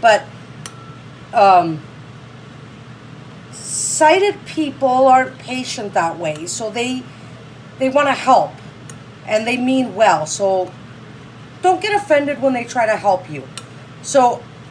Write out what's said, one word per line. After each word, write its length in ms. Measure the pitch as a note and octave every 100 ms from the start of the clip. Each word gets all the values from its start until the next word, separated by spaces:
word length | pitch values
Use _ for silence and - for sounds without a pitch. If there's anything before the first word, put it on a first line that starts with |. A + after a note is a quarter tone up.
But, 220 | A#3 G#3 - - - - - - - - - - -
um, 500 | A#3 G3 F#3 E3+ D#3 - - - - - - - - - - - - - - - - -
sighted 920 | - - - - - D#4 F#4 G4+ G4+ -
people 640 | - D4 B3+ C4 B3+ C4+
aren't 300 | B3+ B3+ -
patient 560 | - B3+ B3 - G3+
that 240 | F3+ E3 D#3+
way. 300 | E3 D3+ E3+
So 240 | - A3
they, 320 | A#3+ B3 B3+ - - - - - - - -
they 120 | C4
wanna 240 | C4+ C#4+
help. 380 | B3 B3+ A#3 D#3 - - - - - - - -
And 180 | G#3+ A3+
they 120 | B3
mean 380 | B3+ C4 A#3+ F#3
well. 300 | G#3+ D#3+ D#3
So 460 | - G3 F#3+ F3+ - - - - - - - - -
don't 200 | F4+ F4+
get 120 | G#4+
offended 480 | G#4 G4+ D4 C#4+ C#4
when 120 | C4+
they 100 | B3+
try 220 | A#3 B3+ A3
to 100 | G#3+
help 340 | G3+ F#3 -
you. 180 | D3 B2 - - - - -
So 420 | - C#4 B3 - - - -